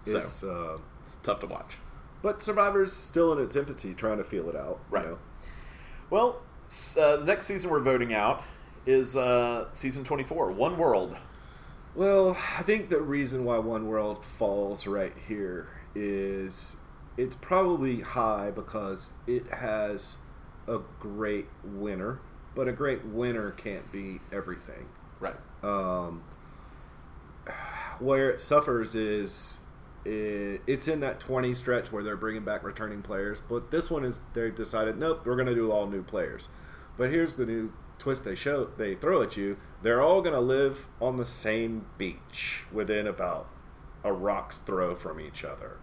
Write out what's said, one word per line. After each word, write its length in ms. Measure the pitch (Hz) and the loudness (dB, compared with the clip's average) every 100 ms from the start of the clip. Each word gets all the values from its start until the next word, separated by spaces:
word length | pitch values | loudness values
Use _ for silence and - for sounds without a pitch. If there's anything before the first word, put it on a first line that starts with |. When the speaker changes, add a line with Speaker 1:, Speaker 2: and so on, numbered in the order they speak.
Speaker 1:
So 160 | - 101 | 0 0
Speaker 2:
It's, 240 | - - | 0 -6
uh, 340 | 95 87 82 78 - - | -6 -4 -6 -8 -12 -16
Speaker 1:
it's 140 | - - | -14 -8
tough 220 | - 101 | -2 -2
to 40 | - | -2
watch. 300 | - - - - - - - | -8 -10 -14 -14 -16 -16 -4
Speaker 2:
But 180 | 202 202 | -2 -2
Survivor's 520 | - 208 202 202 190 | 0 4 6 6 4
still 380 | - - 170 165 | 2 0 6 6
in 40 | 151 | 6
its 160 | 123 143 | 2 0
infancy, 380 | 139 131 98 | -2 -4 -8
trying 240 | 90 110 107 | -2 0 0
to 60 | |
feel 260 | 92 98 82 | -2 -2 -2
it 60 | 78 | -4
out, 240 | 69 90 - | -4 -6 -2
you 60 | 95 | -2
Speaker 1:
Right. 100 | 85 | -2
Speaker 2:
know? 140 | 85 - - - - - - - - - | -8 -12 -14 -14 -14 -14 -16 -14 -14 0
Speaker 1:
Well, 320 | 196 247 240 - - - | 4 4 2 -12 -18 -8
s-, 320 | - - 160 | -4 0 6
uh, 200 | 151 147 | 8 8
the 80 | 147 | 4
next 200 | 202 - | 2 2
season 240 | 196 175 | -2 2
we're 100 | 151 | 4
voting 300 | 131 131 120 | 6 4 4
out 280 | 107 107 131 - - - - - | 4 4 2 -4 -14 -16 -6 6
is, 280 | 131 127 131 | 6 6 2
uh, 520 | 127 123 120 120 - | 6 6 6 0 -2
season 320 | - 135 135 | -4 -4 -4
twenty-four, 460 | 127 147 131 165 107 | -2 -2 -2 0 0
One 260 | 95 143 175 | 4 2 4
World. 380 | 165 104 87 78 - - - - - - - | 6 6 4 -6 -14 -16 -18 -18 -16 -16 -12
Speaker 2:
Well, 440 | - 190 196 185 180 - - | 2 6 8 6 4 -2 -2
I 40 | |
think 280 | 180 214 180 | 2 2 4
the 120 | 165 | 0
reason 420 | 147 143 135 127 | 2 2 2 0
why 140 | 123 117 | 2 2
One 300 | 110 110 110 | 2 0 0
World 360 | 110 107 104 | 2 2 -2
falls 600 | - - 107 101 101 98 101 | -8 0 2 4 2 0 0
right 260 | 101 92 - - | 0 0 -4 -6
here 400 | 104 95 90 82 - - 104 | -4 -2 -4 -8 -14 -12 -4
is 840 | 104 98 98 98 95 - - - - - - - | -2 0 0 -2 -6 -6 -8 -8 -12 -18 -12 -2
it's 180 | 127 - | -2 -4
probably 680 | - 185 185 170 135 120 | 2 4 6 4 2 0
high 500 | 92 123 113 107 101 | -2 0 2 2 0
because 640 | 101 - 110 98 95 - - - | -4 -6 -6 -4 -6 -8 -10 -2
it 220 | 123 123 | -2 -2
has 680 | - 120 107 104 101 - - - - - - - | -6 -2 0 -2 -2 -6 -8 -12 -16 -18 -12 -4
a 120 | 113 - - | -4 -4 -12
great 500 | 107 104 107 104 - - | -10 -4 0 0 -4 -12
winner, 560 | 98 101 104 95 101 135 - - - - | -12 -6 -4 -2 -4 -6 -10 -16 -10 -2
but 120 | 127 | 0
a 40 | |
great 320 | 117 143 123 | 2 0 0
winner 460 | 113 107 123 113 104 | -2 -2 0 0 -4
can't 400 | 92 110 95 - | -6 -8 -8 -8
be 300 | 98 98 92 - | -8 -8 -10 -8
everything. 580 | 101 92 87 - - 64 - - - | -8 -6 -10 -12 -14 -14 -16 -18 -8
Speaker 1:
Right. 160 | 95 - - - | -8 -8 -14 -8
Speaker 2:
Um, 600 | 101 101 92 90 87 85 - - - - - - - - - - - - - - - - - - | -2 0 0 0 -2 -8 -12 -18 -18 -18 -18 -18 -18 -18 -16 -18 -18 -16 -12 -10 -10 -8 -10 -4
where 300 | 127 135 135 | 4 6 6
it 100 | - | 2
suffers 540 | - 147 147 120 110 110 | 6 6 6 2 2 0
is 680 | 107 104 98 - - - - - - - - | 0 0 0 -4 -6 -8 -14 -18 -18 -10 -6
it, 560 | 107 107 104 101 98 - | -2 -2 -2 -4 -4 0
it's 200 | 135 160 | 0 2
in 120 | 156 | 0
that 200 | 139 - | 0 -4
twenty 340 | - 131 123 | -2 0 2
stretch 380 | 123 123 120 117 | 0 0 0 0
where 120 | 107 | -4
they're 120 | 104 101 | -4 -2
bringing 260 | 110 110 | -4 -4
back 200 | 104 104 | -2 -4
returning 380 | 101 101 107 104 | -4 -6 -8 -8
players, 400 | 101 98 101 107 - | -6 -2 -2 -4 -4
but 240 | 120 120 | -4 0
this 180 | 160 170 | 0 0
one 160 | 160 127 | 0 0
is 160 | 120 - | -4 -6
they 180 | - 113 | -2 -2
decided, 460 | 110 110 113 110 110 | -2 -2 2 2 2
"Nope, 280 | 156 160 120 | 0 0 0
we're 100 | 123 | 2
gonna 200 | 127 120 | 4 4
do 160 | 113 | 4
all 160 | 104 101 | 4 2
new 160 | 98 | -4
players." 460 | 90 104 78 57 - - - - - - | -2 -2 -2 -4 -12 -14 -16 -16 -16 0
But 120 | 127 | 2
here's 260 | 160 165 135 | 4 2 2
the 100 | 117 | 0
new 280 | 113 110 - - - | 0 -2 -6 -16 -6
twist 240 | 135 131 107 | -2 -2 -2
they 100 | 92 | -2
show, 300 | 143 143 120 - | 0 0 0 -2
they 160 | 107 92 | -2 0
throw 260 | 151 180 | 4 4
at 120 | 110 - | 4 0
you. 200 | 98 101 - - | -2 -2 -8 -2
They're 200 | 107 120 | 4 6
all 200 | 151 190 | 8 8
gonna 180 | 175 143 | 6 4
live 460 | 123 135 139 135 - - | 6 6 6 2 -10 0
on 160 | 123 127 | 0 2
the 80 | 120 | -2
same 600 | - 110 110 113 113 - - | -2 0 2 0 -2 -8 -4
beach 680 | 95 85 - - - - - | -4 -4 -12 -8 -6 -6 -6
within 360 | 107 98 107 104 | -2 2 2 2
about 400 | 92 90 80 - - - - - - | 0 0 -2 -6 -14 -18 -18 -18 -4
a 100 | - | 0
rock's 460 | 92 98 95 - - | 2 2 2 -2 -10
throw 360 | - 95 90 87 | -2 0 2 0
from 240 | 87 78 | -6 -8
each 240 | 78 69 | -10 -10
other. 340 | 73 67 53 - | -10 -8 -12 -14